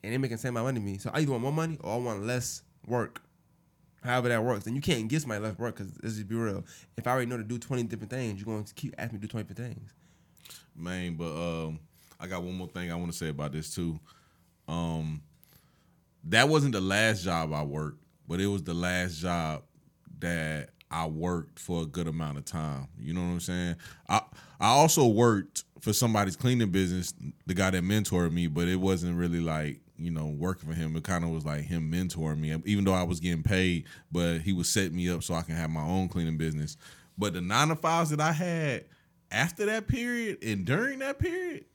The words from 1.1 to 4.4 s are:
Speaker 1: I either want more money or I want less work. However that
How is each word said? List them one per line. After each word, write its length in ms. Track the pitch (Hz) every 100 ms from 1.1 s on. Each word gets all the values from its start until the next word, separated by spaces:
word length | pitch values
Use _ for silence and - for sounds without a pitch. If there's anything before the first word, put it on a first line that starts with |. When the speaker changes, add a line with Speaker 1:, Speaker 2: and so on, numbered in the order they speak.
Speaker 1:
I 80 | -
either 100 | 151
want 100 | 127
more 100 | 131
money 260 | 151 160 156
or 140 | -
I 20 | 113
want 260 | 123 104
less 380 | 107 123 123 - _ _ -
work. 360 | 120 110 - _ _ _ _ _ _ _ _
However 240 | 123 123 120
that 140 | 117